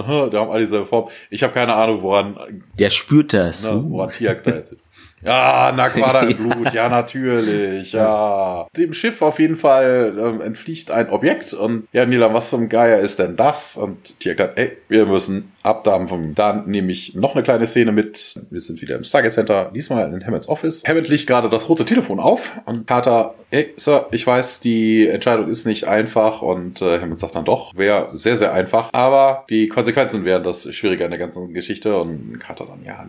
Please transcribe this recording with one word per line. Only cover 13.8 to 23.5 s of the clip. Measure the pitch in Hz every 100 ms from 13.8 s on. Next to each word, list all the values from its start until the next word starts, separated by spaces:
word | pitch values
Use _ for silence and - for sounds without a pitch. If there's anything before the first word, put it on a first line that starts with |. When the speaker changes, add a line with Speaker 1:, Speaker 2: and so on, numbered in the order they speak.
| 101 92 - -
Speaker 1:
Tiag | 92 82
dann, | 92 -
ey, | 123 - -
wir | 110 98
müssen | 95 92 95 - _
abdampfen. | 98 - 107 95 90 90 80 73
Dann | 104 104 95
nehme | 101 92
ich | 90 - 92
noch | 135
eine | -
kleine | 131 113 -
Szene | 123 113
mit. | 104 104 - - - -
Wir | 87
sind | - 82
wieder | - 64
im |
Stargate | - 147 117
Center, | 113 107 101 92
diesmal | 107 151 120 80
in | 90
Hammonds | 117 101 -
Office. | 151 160 160 -
Hammond | 165 160
legt | 147 -
gerade | 123 113
das | 110 -
rote | 165 117
Telefon | 233 - 98
auf | 101 - - - -
und | 117 110
Carter, | 123 123 117 - -
ey, | -